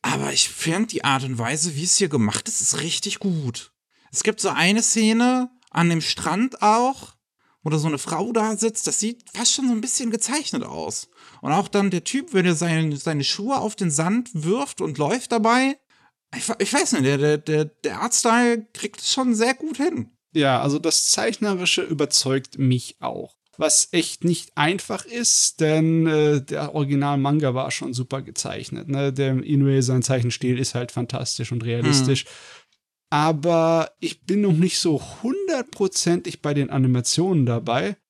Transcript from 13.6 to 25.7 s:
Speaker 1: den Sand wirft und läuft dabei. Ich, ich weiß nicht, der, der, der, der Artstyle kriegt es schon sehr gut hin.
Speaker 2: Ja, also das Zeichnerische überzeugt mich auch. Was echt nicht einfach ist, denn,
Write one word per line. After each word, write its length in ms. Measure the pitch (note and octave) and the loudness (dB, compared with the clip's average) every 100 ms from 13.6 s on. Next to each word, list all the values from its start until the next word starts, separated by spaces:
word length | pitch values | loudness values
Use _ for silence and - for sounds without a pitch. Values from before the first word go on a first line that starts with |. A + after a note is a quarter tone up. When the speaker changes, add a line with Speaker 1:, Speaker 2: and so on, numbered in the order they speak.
| G#3+ - | -2 -2
Speaker 1:
den 140 | F3+ | -2
Sand 380 | C#3+ E3 A3+ A#3+ | 0 0 0 -2
wirft 480 | D#3+ D#3 A#3 C#4 - | -6 -2 -2 -2 -6
und 160 | D#3+ C#3+ | -6 -2
läuft 340 | D3 A#3+ - | 0 0 0
dabei. 460 | A#3 A3 B3 C4+ C#4 _ _ _ _ _ A#3+ | 2 4 4 2 -2 _ _ _ _ _ -8
Ich, 100 | - - | -6 -2
ich 160 | G3 | 0
weiß 180 | C4+ F4 | 2 2
nicht, 140 | F#3+ C3 | 2 2
der, 100 | C#3+ | 2
der, 220 | D3+ D3+ | 2 0
der, 260 | D#3 D3+ | 0 0
der 380 | D3+ _ D3 - | 0 _ -6 -4
Artstyle 640 | A#3+ - A#3 A3+ A#3+ A#3 G#3+ | -2 2 4 4 4 0 -4
kriegt 260 | - G#3 - | -10 -10 -6
es 100 | - | -4
schon 240 | - B3+ | 0 0
sehr 200 | G#3+ A#3 | 2 2
gut 240 | C4 D#4 - | 0 -6 -2
hin. 320 | D#4 E4+ - _ _ | -2 -2 -8 _ _
Speaker 2:
Ja, 260 | D#3+ C#3 B2 | 0 2 2
also 180 | C#3+ D3 | 0 0
das 300 | D#3+ - - | 0 0 2
Zeichnerische 720 | - A3+ A3 G#3 F#3 F3+ - | 0 0 -2 -2 0 0 0
überzeugt 760 | F#3 D#3 D3 - C3+ C3+ C3 - | -2 -2 2 2 2 -2 -2 0
mich 380 | C3+ B2+ - - | 2 2 -2 -8
auch. 340 | B1+ - - _ _ - | -8 -8 -12 _ _ -2
Was 340 | D#3 - - | 2 2 2
echt 320 | F3 - - | 0 -2 -2
nicht 320 | E3+ E3 - - | -2 -2 -4 -2
einfach 480 | D3+ G3 - F#3 | 0 0 -6 -8
ist, 560 | - A#3+ A#3 - - - | -6 -2 2 2 0 2
denn, 480 | D#3 | 2